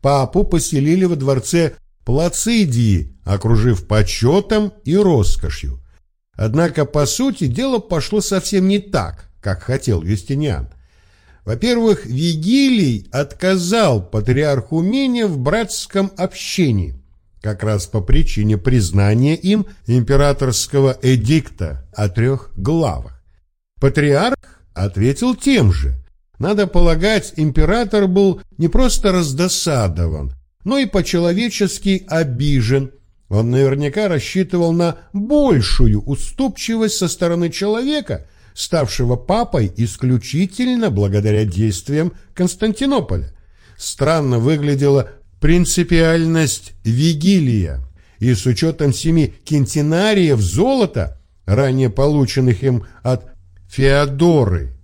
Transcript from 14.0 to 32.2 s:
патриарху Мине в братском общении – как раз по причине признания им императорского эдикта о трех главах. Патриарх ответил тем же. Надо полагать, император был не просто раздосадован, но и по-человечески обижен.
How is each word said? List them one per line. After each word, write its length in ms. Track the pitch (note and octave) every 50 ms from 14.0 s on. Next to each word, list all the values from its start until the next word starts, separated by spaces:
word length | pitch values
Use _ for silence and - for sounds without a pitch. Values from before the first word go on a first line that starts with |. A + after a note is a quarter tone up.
| F#2
патриарху 800 | - - A2 G#2 A#2 B2 C3 D3+ D3+ C#3+ C3 - - - D#3+ E3+
Мине 440 | F#3 A3+ C4+ C#4 C4 B3 A#3+ A3+
в 120 | G#3 E3 C#3
братском 760 | B2 C#3+ - A3+ A3+ - - - - - - G3 G3 G3 - -
общении – 760 | F3 F#3 - - - - - - F3 C#3+ A#2 G2 F2 C#2 C2 - - _ _ _ _ _ _ -
как 220 | - G#2+ G#2 F#2 -
раз 240 | G#2+ G#2+ G2+ -
по 160 | - - A2 F#2+
причине 560 | - - D3+ D#3 - - - G#2 G#2+ G#2+ G2+
признания 760 | - C3 B2 B2+ G2+ E2 E2 G2 G2+ G2+ G#2+ A#2 B2+ C#3+ D#3+
им 320 | E3+ - F#3 G3+ G#3+ G3 - - - -
императорского 1120 | - A#2 B2+ A#2+ G#2+ C#3 C3+ C#3+ C#3+ C#3 - C#3+ B2+ A#2+ - - - - C#3 C3+ C3+ B2+ B2+
эдикта 880 | - B2+ C3 B2 G#2+ A2 D3+ D#3+ D3 - - - F2+ D#2+ C#2+ C2+ - - -
о 160 | - G#2 G2+
трех 420 | F2 - A2+ B2+ C3+ C3 - - -
главах. 720 | - F#2 B2 D#3 E3 D#3+ B2 D#2+ C2 A#1 A#1 - - _ _ _ _ _ _ _ _ _ _ _ -
Патриарх 560 | - C#3 C3+ - D3 D3 C#3 C#3+ F#3+ B3 B3+ - - - - _ _ _ _
ответил 600 | - F#2+ G2+ - G2 G#2 B2 C#3 - A#3 B3+ B3+
тем 380 | - - C#4 C#4 A3+ C3 G2+ F#2
же. 240 | D#2+ C#2 C2 B1+ C2 - _ _ _ _ _ _ -
Надо 280 | - F3 G#3+ G#3 G3+
полагать, 680 | F#3 - - F3 E3+ E3 D#3+ E3+ G#3 A3 G3+ - - -
император 720 | - D#3 D#3 B2+ - D#3 D3+ F#3+ A#3 A#3+ G3 A3 G#3 G3+ F#3+
был 340 | F3+ F#3+ G3+ G3 F3 - - - - -
не 100 | D#3+ E3+
просто 420 | D#3+ D#3+ - B3 G#3 - - G3+
раздосадован, 1200 | F#3 F3+ E3+ D3 C3+ C3+ F3 F#3 F3+ - - E3+ D3+ B2+ A2 F#2+ E2 E2 E2+ E2 D#2 D2+ C#2+ C#2 C2 - _ _ _ _ -
но 120 | F#3 B3
и 80 | C#4 C4+
по-человечески 1200 | G3+ - G3 E3+ - - F3 E3+ F3 F3 F#3+ A#3 A#3+ - - G#3 F#3 - - - G3 F#3+ F#3 - -
обижен. 840 | D#3 E3